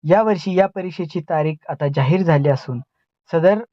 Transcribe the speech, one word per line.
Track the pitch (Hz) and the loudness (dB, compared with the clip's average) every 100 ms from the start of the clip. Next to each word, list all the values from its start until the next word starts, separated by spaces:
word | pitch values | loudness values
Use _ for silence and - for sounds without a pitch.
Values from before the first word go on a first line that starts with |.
यावर्षी | 156 190 220 196 196 | 2 2 2 0 -2
या | 185 190 | 0 0
परीक्षेची | 190 180 160 165 180 | -2 -10 -8 -6 -6
तारीख | 151 160 156 156 - | -4 -2 -2 -4 -10
आता | 135 143 143 | -6 -4 -2
जाहीर | 135 185 | 0 2
झाली | 175 147 143 | 2 2 2
असून | 135 - 120 - _ _ _ _ | 0 -4 -10 -12 _ _ _ _
सदर | 170 170 208 233 | 2 2 2 -4